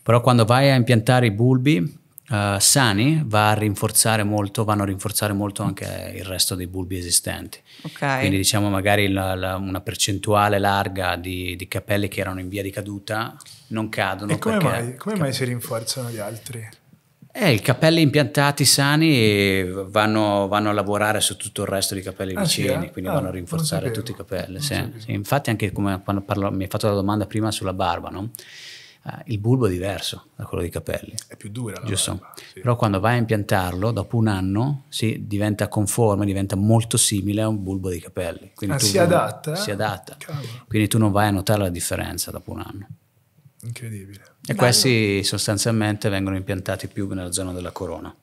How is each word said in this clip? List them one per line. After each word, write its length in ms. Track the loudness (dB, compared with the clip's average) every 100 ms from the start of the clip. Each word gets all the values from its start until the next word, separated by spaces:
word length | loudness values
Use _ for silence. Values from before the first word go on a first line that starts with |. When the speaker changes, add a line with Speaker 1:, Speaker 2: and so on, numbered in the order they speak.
Speaker 1:
Però 180 | 6 4
quando 240 | 6 6 6
vai 240 | 6 6
a 60 | 4
impiantare 520 | 6 4 6 4 4
i 40 |
bulbi, 680 | 4 4 4 4 2 0 -8 _ -20 _
eh, 280 | 0 0 2
sani, 640 | 4 6 4 4 4 2 2
va 240 | 4 4
a 40 |
rinforzare 720 | 4 0 0 0 2 2 2
molto, 400 | 2 0 -2 -2 0
vanno 180 | 0
a 20 | 0
rinforzare 480 | -2 -4 -2 -2
molto 300 | -2 -4 -4
anche 500 | -6 -4 -8 -8 -10 -10
il 80 | -8
resto 300 | -4 -2 -2
dei 120 | -6
bulbi 300 | -6 -6 -6
esistenti. 600 | 0 -2 0 -8 -10 -16 _ -16
Speaker 2:
Ok. 360 | -16 -6 -2 0
Speaker 1:
Quindi 180 | 2 2
diciamo 320 | 2 2 2
magari 400 | 2 2 4 4
la, 220 | 0 -2
la, 220 | -2 -4 -4
una 260 | -4 -6
percentuale 800 | -6 -4 -2 -2 2 4 4 4
larga 560 | 4 2 0 -2 -2 -4
di, 400 | -6 -6 -6 -8
di 120 | -6
capelli 400 | -8 -2 -2 0
che 100 | -2
erano 200 | -4 -4
in 80 | -6
via 120 | -6
di 60 | -6
caduta 680 | -6 -8 -10 -6 -6 -6 -10 -20 -20 -8
non 220 | -6 -4
cadono 440 | -2 -2 -2 -4
Speaker 3:
E 40 | -2
come 180 | 0 2
Speaker 1:
perché 120 | 2 0
Speaker 3:
mai, 120 | -4 -8
come 180 | -6 -2
mai 180 | -2
si 120 | -2 -2
rinforzano 640 | -4 -4 -6 -6 -6 -8
gli 60 | -8
altri? 480 | -8 -10 -12 -12 -14 -18 _ _ _ _ -16 0
Speaker 1:
Eh, 160 | 4
i 80 | 4
capelli 380 | 2 4 4 6
impiantati 640 | 4 4 2 2 2 2
sani 1000 | 2 4 4 4 4 6 4 4 4 2
vanno, 840 | 0 -4 -2 2 4 4 2 2 2
vanno 220 | 0 2
a 20 |
lavorare 480 | 0 0 0 2 2
su 160 | -2 -4
tutto 280 | -10 -6
il 40 | -2
resto 280 | -2 -2 -4
di 60 |
capelli 340 | -8 -8 -6 -2
Speaker 3:
Ah, 100 | 0
sì, 160 | 0
Speaker 1:
vicini, 240 | 0 -2 -4
Speaker 3:
eh? 60 |
Speaker 1:
quindi 180 | -6 -2
Speaker 3:
Ah, 40 |
Speaker 1:
vanno 120 | -2 -2
a 40 |
Speaker 3:
non 80 | -6
Speaker 1:
rinforzare 460 | -6 -4 -2 -2 -2
Speaker 3:
sapevo. 80 | -6
Speaker 1:
tutti 160 | -8
i 40 | -12
capelli, 380 | -8 -8 -6
Speaker 3:
Non 80 | -8
Speaker 1:
sì. 120 | -4 -4
Speaker 3:
sapevo. 240 | -4 -10
Speaker 1:
Sì, 120 | -6
infatti 360 | -6 0 -2 0
anche 220 | -2 -2
come 280 | -2 -2 -2
quando 180 | -2 -4
parlo, 300 | -2 -2 -2
mi 100 | -4
hai 60 | -4
fatto 180 | -2 0
la 60 |
domanda 320 | 0 0 0 -2
prima 240 | -2 -2
sulla 240 | -2 -6
barba, 360 | -2 -2 -2 -6
no? 200 | -8 -10 -12 -20 -20 -18 -20 -20 _ -14
Eh, 60 | -14 -6
il 60 | -2
bulbo 260 | 2 4 2
è 60 |
diverso 560 | 0 -4 -4 -6 -10 _ -16
da 100 | -8
quello 160 | -4
dei 80 | -4
capelli. 400 | -4 -6 -6 -6 -12 -14
Speaker 3:
È 80 | -16
più 140 | -12
dura 300 | -8 -8 -6
la 80 | -4
Speaker 1:
Giusto? 240 | -2 -2 -4
Speaker 3:
barba, 160 | -10 -20 -20
sì. 60 | -4
Speaker 1:
Però 160 | 0 2
quando 240 | 4 4
vai 160 | 2 2
a 20 |
impiantarlo, 720 | 2 0 2 2 2 0 -2
dopo 260 | -2 -2 2
un 120 | 2
anno, 560 | 2 0 0 0 -2 -6
si 340 | -2 -2 -2 -4
diventa 420 | -2 0 0 -2
conforme, 600 | 0 0 2 2 4 0
diventa 280 | 0 -2 0
molto 420 | 4 4 4 2
simile 440 | 2 0 0 0
a 60 | 0
un 160 | -2
bulbo 260 | -4 -4 -4
dei 100 | -6
capelli. 520 | -8 -6 -6 -6 -16
Quindi 220 | -8 -4 0
Speaker 3:
Ah, 40 |
Speaker 1:
tu 60 | 2
Speaker 3:
si 120 | 4
Speaker 1:
non 80 | 4
Speaker 3:
adatta? 480 | 4 2 -4 -6 -4
Speaker 1:
Si 160 | -4
adatta. 440 | -2 -4 -4 -12 -18
Speaker 3:
Cavolo. 280 | -12 -10 -10 -14 -4
Speaker 1:
Quindi 200 | 0 2
tu 120 | 4
non 120 | 4
vai 180 | 4 4
a 20 |
notare 320 | 2 2 2
la 60 | 0
differenza 600 | -2 -4 -4 -4 -6 -8
dopo 220 | -10 -12
un 80 | -12
anno. 280 | -10 -14 -16 -18 _ _ _ _ -20 _
Speaker 3:
Incredibile. 580 | -14 -12 -12 -12 -14 -20 -20 _
Speaker 1:
E 60 | -6
Speaker 2:
Bello. 120 | 2
Speaker 1:
questi 640 | 4 4 4 4 4 2
sostanzialmente 840 | 0 -2 -2 0 0 2 0 0 0
vengono 260 | 0 -2 -4
impiantati 520 | -4 -4 -4 -6 -6
più 200 | -6 -6
nella 180 | -6 -6
zona 220 | -4 -4
della 180 | -6 -8
corona. 420 | -8 -8 -8 -12 -18